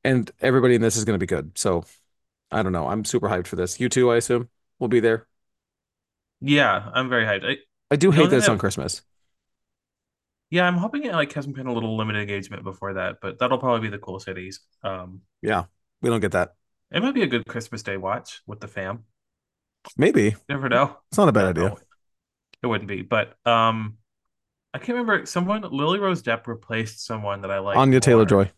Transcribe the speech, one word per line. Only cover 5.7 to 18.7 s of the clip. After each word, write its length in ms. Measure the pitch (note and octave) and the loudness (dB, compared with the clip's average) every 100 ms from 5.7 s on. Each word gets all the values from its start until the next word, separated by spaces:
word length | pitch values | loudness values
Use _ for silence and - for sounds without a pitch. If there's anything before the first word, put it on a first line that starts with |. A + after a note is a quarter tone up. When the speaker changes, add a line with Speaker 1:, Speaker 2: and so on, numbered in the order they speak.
| _ _ _ _ _ _ _ | _ _ _ _ _ _ _
Speaker 2:
Yeah, 500 | C3+ C#3+ B2 G2 G#2 | 2 4 4 0 -2
I'm 140 | B2+ C3 | -4 0
very 160 | B2 A2 | 0 0
hyped. 180 | G2 | -2
I, 120 | A2+ C#3 _ _ _ | -2 -6 _ _ _
Speaker 1:
I 60 | D3 | 2
do 140 | F#3 | 4
Speaker 2:
the 60 | D3+ | 6
Speaker 1:
hate 60 | |
Speaker 2:
only 80 | D3+ | 6
Speaker 1:
that 60 | C3+ | 4
it's 80 | A2+ | 4
Speaker 2:
thing 60 | |
Speaker 1:
on 40 | G#2 | 2
Speaker 2:
that 40 | |
Speaker 1:
Christmas. 420 | G2 - C2+ - _ _ _ _ _ _ _ _ _ _ _ _ _ _ _ | -2 -4 -8 -8 _ _ _ _ _ _ _ _ _ _ _ _ _ _ _
Speaker 2:
Yeah, 160 | E3+ F3+ | 0 2
I'm 120 | F3+ | 0
hoping 260 | G#3+ C#4+ | -2 -6
it, 80 | C#4 | -4
like, 200 | E3+ C#3+ | -2 -2
has 100 | D3+ | -4
some 80 | C#3 | -8
kind 160 | C3+ C3 | -10 -6
of 60 | |
little 220 | A#2 A2 A2 | -4 -2 -4
limited 240 | G#2+ G#2 | -2 -4
engagement 420 | G2+ G2+ F#2 G2 | -4 -8 -8 -12
before 300 | F#2+ F#2 G2 | -14 -10 -10
that, 220 | F#2+ F#2 - | -6 -8 -8
but 180 | G2 F2+ | -12 -4
that'll 200 | B2 B2+ | -2 0
probably 300 | C3 A#2 A2 | 0 -2 -2
be 20 | |
the 40 | G2+ | -10
cool 200 | - F#2 | -12 -14
cities. 420 | - F2+ F#2 F#2 _ _ | -12 -12 -14 -18 _ _
Um, 380 | G#2 F#2 F2+ F#2 _ _ | -10 -10 -14 -20 _ _
Speaker 1:
Yeah, 220 | G#2+ G2+ F2+ _ _ _ | -4 -2 -4 _ _ _
we 80 | B2 | -2
don't 120 | A2+ | 0
get 120 | F#2+ | 0
that. 220 | F#2+ - _ _ _ _ | 0 -2 _ _ _ _
Speaker 2:
it 120 | D#3 | -4
might 100 | B3 | -2
be 80 | C4+ | -2
a 40 | F#3+ | -2
good 180 | A#2+ A2+ | -2 -4
Christmas 360 | A#2 A2 A2 | -10 -10 -12
Day 160 | G2+ G2 | -8 -6
watch 420 | F#2+ A2 - - - | -4 -6 -8 -20 -16
with 140 | G#2 | -16
the 80 | |
fam. 360 | G#2 | -12